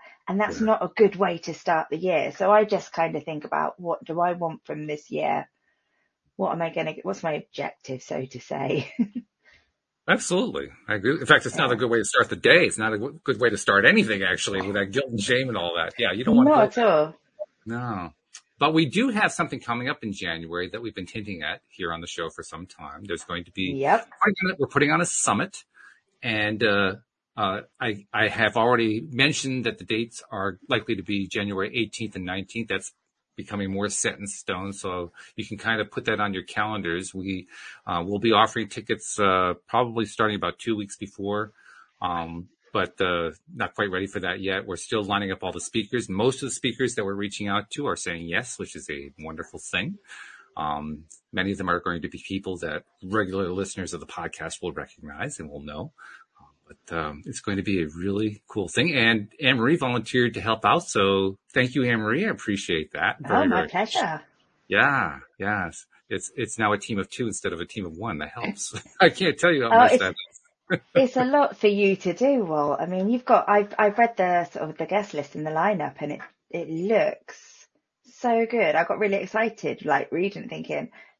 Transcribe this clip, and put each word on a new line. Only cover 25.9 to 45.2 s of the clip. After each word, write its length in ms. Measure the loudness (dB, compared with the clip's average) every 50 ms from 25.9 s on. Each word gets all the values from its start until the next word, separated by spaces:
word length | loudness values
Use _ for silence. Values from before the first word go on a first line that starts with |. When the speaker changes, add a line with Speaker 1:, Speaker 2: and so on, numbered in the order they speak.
| -20 _ _ _ _ _
Speaker 2:
and, 420 | -6 -4 0 0 0 0 0 2 2
uh, 320 | 4 4 4 4 2 0 -4 -10 _ _ _ _ _ _
uh, 260 | -2 -2 -2 -2 -4 -6 -12 _ _
I, 240 | -4 -4 -4 -4 -8 _ 0
I 160 | 2 2 2
have 260 | 2 2 2 2 4
already 460 | 4 4 4 6 4 4 2 0 -2 -4 -6
mentioned 540 | 0 2 2 2 2 0 -4 -4 -4 -2 -2
that 120 | -4 -4 -6
the 40 | -6
dates 400 | -4 -2 -2 -2 -4 -8 -16 -16 -10
are 260 | -6 -4 -4 -4 -4 -6 -4 -2
likely 260 | -2 -2 0 -2 -4
to 80 | -4 -2
be 240 | -4 -2 -2 -2 -2
January 480 | -4 -4 -4 -4 -2 -4 -4 -4 -2
eighteenth 400 | -4 -4 -4 -4 -8 -10 -8 -8
and 80 | -8 -6
nineteenth. 460 | -6 -6 -6 -6 -8 -8 -8 -4 -2
That's 240 | -4 -4 -4 -8 -16 _ _ _ _ _ _ _ _
becoming 340 | -16 -12 -8 -6 -4 -4 -2
more 200 | -2 -2 -2 -2
set 280 | -2 -2 -2 -4 -4 -4
in 80 | -10
stone, 460 | -12 -12 -12 -8 -6 -6 -6 -6 -8
so 400 | -10 -8 -8 -6 -6 -6 -6 -8 -12 -18 -20 -18 _
you 100 | -12 -10
can 120 | -10 -10 -6
kind 240 | -4 -2 -2 -2
of 100 | -2 -4
put 140 | -6 -6 -2
that 160 | -2 0 0
on 120 | 0 -2 -2
your 100 | -6 -8
calendars. 680 | -8 -6 -4 -4 -2 -4 -4 -4 -2 -4 -4 -4 -8 -10
We, 360 | -8 -6 -6 -6 -6 -8 -14 -20 -20 -18 -18 -20 -14 _
uh, 160 | -4 -4 -2 -2 -2
will 120 | -2 0
be 120 | 2 4
offering 380 | 6 6 6 6 4 -4 -6 -6
tickets, 500 | -8 -12 -4 -4 -4 -4 -4 -10 -2 2
uh, 360 | 4 4 4 4 4 2 0 -2 _ _
probably 380 | 0 2 2 2 0 -2 -4
starting 320 | -4 0 0 2 2 2 0
about 220 | -2 -4 -6 -6
two 180 | -4 -4 -2 -2
weeks 180 | -4 -8 -10
before, 560 | -12 -12 -14 -10 -8 -6 -4 -2 -4 -4 -6 -10 _ _ -20 -20 -20 -20 _ _ _
um, 460 | -6 -4 -4 -4 -4 -6 -8 -10 -12 -12 _ _ _ _
but, 280 | -2 -2 -2 -2 -2 -2
uh, 300 | 0 0 2 0 0 -2 -6 -8 _ _ -8
not 220 | -8 -8 -6 -2
quite 160 | -4 -2 -2
ready 160 | -2 -4 -4 -4
for 140 | -6 -6
that 180 | -6 -4 -6 -4
yet. 260 | -4 -4 -4 -4 -4
We're 120 | -6 -8 -10
still 260 | -6 -4 -4 -2 -2
lining 280 | 0 -2 -2